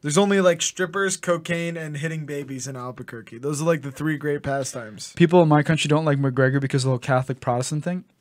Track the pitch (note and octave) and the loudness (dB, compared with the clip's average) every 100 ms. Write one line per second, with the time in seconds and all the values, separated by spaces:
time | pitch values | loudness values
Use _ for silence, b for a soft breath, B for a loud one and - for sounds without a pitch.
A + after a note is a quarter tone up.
0 | D3 D3 G3+ G3 F3+ E3+ - - F#3 F#3 | 0 2 4 4 4 2 -2 -4 -4 -2
1 | G3 F#3 - E3+ E3 E3+ E3+ E3+ D#3 D3 | -2 -2 -2 -4 -2 -4 -4 -6 -8 -6
2 | D#3+ D#3+ D3 C#3+ C#3 C3+ B2 C3 B2 B2+ | -6 -6 -8 -8 -8 -10 -10 -10 -10 -12
3 | B2 A#2 G#2+ A#2 C3+ D3 D#3+ E3 C3+ C3+ | -14 -14 -16 -10 -6 -2 0 0 -2 -6
4 | D3+ D3+ C#3+ D3 C#3+ C#3 C3 B2+ A2 G#2+ | -4 -2 -2 -4 -2 -4 -4 -8 -12 -14
5 | - - E3+ F3+ E3 D3+ C#3+ D#3+ D3+ D3+ | -16 2 6 8 8 6 4 0 2 2
6 | D#3+ C#3+ C#3 B2+ C3 C#3 C3+ C#3 C3 B2+ | 2 2 2 2 2 2 0 0 0 -2
7 | - C3 C3 C3 - A#2+ B2 D3+ D#3+ F3+ | 2 0 0 -6 -2 -2 -2 -4 -4 -6
8 | - _ | -10 _